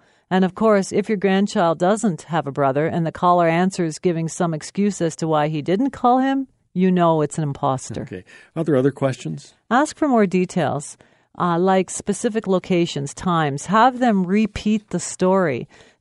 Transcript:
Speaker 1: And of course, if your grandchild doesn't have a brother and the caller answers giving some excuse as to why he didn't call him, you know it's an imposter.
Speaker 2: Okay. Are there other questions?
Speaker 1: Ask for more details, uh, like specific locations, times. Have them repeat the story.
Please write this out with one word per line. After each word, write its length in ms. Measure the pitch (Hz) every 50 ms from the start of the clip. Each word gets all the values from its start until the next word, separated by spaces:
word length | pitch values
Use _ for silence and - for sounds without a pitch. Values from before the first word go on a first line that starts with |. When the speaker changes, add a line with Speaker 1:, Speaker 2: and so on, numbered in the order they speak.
| _ _ _ _ _ -
Speaker 1:
And 160 | 170 190 190
of 100 | 180 185
course, 380 | - 220 220 214 196 185 - 214
if 160 | 214 208 -
your 80 | 220 190
grandchild 600 | 185 196 190 196 202 202 - 214 175 165 160 156
doesn't 440 | 175 180 214 214 - 214 160 151 -
have 240 | - 165 160 135 143
a 60 | 135
brother 340 | 143 143 135 131 143 156 165
and 180 | 110 170 165
the 60 | 156
caller 380 | - - - 180 175 175 170 165
answers 500 | 165 170 185 190 - - 175 160 156 -
giving 300 | - 185 170 160 165 160
some 240 | - - 185 165 160
excuse 480 | 151 - - - - 202 208 190 -
as 120 | 170 165 - -
to 100 | 170 160
why 220 | 156 151 147 156
he 120 | 156 156
didn't 300 | 139 - 175 214 269 277
call 280 | - - - 247 254 262
him, 280 | 262 269 269 277 269 - _ _ _ _ -
you 160 | 180 185 185
know 320 | 185 180 175 165 165 156
it's 160 | 151 143 - -
an 60 | 156
imposter. 600 | 143 135 - - 139 135 123 - - - - -
Speaker 2:
Okay. 200 | 139 - 92 - - - - - - -
Are 80 | 160 165
there 140 | 165 147 127
other 140 | 127 143
questions? 600 | 131 - 139 135 127 - - 156 160 143 - - _ _ _ -
Speaker 1:
Ask 280 | 220 254 302 302 - -
for 100 | 320 294
more 180 | 254 226 208
details, 680 | 180 175 185 185 180 - 185 156 123 123 143 - - - - _ _ _ _ _ _ _ -
uh, 220 | - 175 170 170
like 300 | 180 190 190 190 180 -
specific 580 | - - - - 196 - - 240 208 226 214 190
locations, 640 | 190 180 - - 190 170 175 165 - 147 139 143 -
times. 520 | - - 185 170 165 156 143 135 139 -
Have 340 | - 190 220 226 254 247 240
them 260 | 254 240 208 196 180
repeat 640 | 170 190 214 226 208 - - - 214 214 214 - -
the 100 | - 175
story. 640 | - - - - 190 185 190 196 185 156 131 117 - - _ - - _ _ _